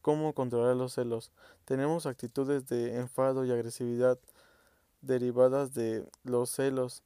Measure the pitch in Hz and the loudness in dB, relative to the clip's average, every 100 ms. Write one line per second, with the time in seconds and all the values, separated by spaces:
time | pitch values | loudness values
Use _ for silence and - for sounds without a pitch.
0 | - 151 156 147 127 120 120 127 127 127 | 2 0 0 -2 -2 2 2 2 0 -4
1 | 120 113 - _ - - - 131 143 165 | -4 -4 -8 _ -20 -20 -6 -2 0 -2
2 | 156 123 120 - 135 143 131 120 120 117 | -4 -8 -8 -4 -2 -2 -2 -2 -2 -2
3 | 123 - 135 135 127 120 117 - 123 120 | -6 0 0 2 0 -2 -2 -6 -4 2
4 | 123 127 _ _ _ _ _ _ _ _ | 4 2 _ _ _ _ _ _ _ _
5 | 135 127 123 120 127 135 139 135 113 110 | -2 0 0 6 6 6 -2 -2 -2 -2
6 | - - 131 123 123 - 135 135 127 - | -6 -14 -2 -2 0 0 0 0 -4 -6